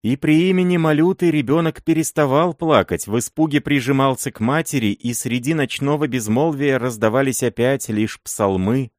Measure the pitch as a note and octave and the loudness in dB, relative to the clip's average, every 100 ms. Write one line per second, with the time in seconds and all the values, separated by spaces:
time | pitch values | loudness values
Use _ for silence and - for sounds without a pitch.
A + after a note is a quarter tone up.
0 | G#2+ C3+ D#3+ D#3 F#3 F#3 F3+ F3 D#3+ D3 | -2 -2 2 2 4 2 2 2 2 2
1 | E3+ F#3+ F3 D3+ A#2 D#3 E3 - - D#3+ | 2 2 0 0 0 0 0 -4 -2 0
2 | D#3+ - C#3+ C#3 F3 D#3 E3 C3 F2+ E2+ | 0 0 2 2 2 -2 2 2 2 -4
3 | - A2+ - - D#3 C#3 - C#3+ A#2+ C3+ | -2 -4 -4 -2 0 0 0 -2 0 2
4 | C3+ B2+ C3 - A2 D3+ D#3+ C#3 A2 G2+ | 2 0 -6 -4 0 0 -2 0 0 -2
5 | A#2+ A#2 - B2 B2 D#3+ C3+ - C#3 D3 | -4 -6 -4 -4 -2 -2 -2 -2 -2 -2
6 | D3 B2 G#2+ A2+ D#3+ C#3+ C#3+ C3 B2+ A2 | -2 -4 0 0 0 0 0 0 -2 0
7 | A2 A#2+ C3+ B2 B2 - A#2+ C#3 - G#2+ | 0 2 0 0 -4 0 0 0 -2 -2
8 | A2 - - - G2+ F#2+ F#2+ C3 B2+ | -2 -4 -12 -2 0 0 0 -2 -4